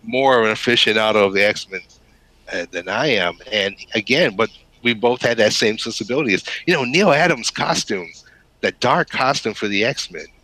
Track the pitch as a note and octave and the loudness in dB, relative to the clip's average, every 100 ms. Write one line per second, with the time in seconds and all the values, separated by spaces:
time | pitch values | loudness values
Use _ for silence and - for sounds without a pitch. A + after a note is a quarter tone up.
0 | - B2+ C3+ B2+ A2 G#2+ - A#2+ - A2 | -4 0 4 4 2 0 0 2 2 2
1 | A2 G#2+ G2 G2 G2+ G#2 - F#2+ - - | 4 4 4 4 2 0 -6 -12 -14 -20
2 | _ _ _ _ - F#2+ F2 F2+ F2 G#2 | _ _ _ _ -12 -10 -8 -10 -6 -2
3 | D3 A2 F2 E2+ - G#2 G2 G2 - A2+ | 0 0 0 -4 -6 -4 -4 -6 -8 -8
4 | G2+ C3 C#3+ G2 A2 - _ _ A#2+ A2+ | -2 0 0 0 -4 -4 _ _ -4 0
5 | A#2+ B2 B2+ A#2 G#2+ - A#2 G#2+ A#2+ - | 0 0 0 2 2 4 0 0 -6 -8
6 | G#2 B2+ C#3 F#2 - - - E3+ B2 D3 | -4 -2 0 -2 -4 -8 -2 0 0 2
7 | G3+ C#3+ F3 C#3 A2 - D3+ - - G2+ | 4 4 4 0 -4 -4 -2 -2 -2 -6
8 | E2+ - - _ _ _ G#2 - B2 D#3 | -8 -18 -20 _ _ _ -4 -2 0 2
9 | D#3+ - C3 D3+ A2+ G#2 G#2 G2+ A2+ C3+ | 0 -2 0 0 -4 -4 -4 0 0 -2
10 | - E2 D#2+ _ | -10 -12 -18 _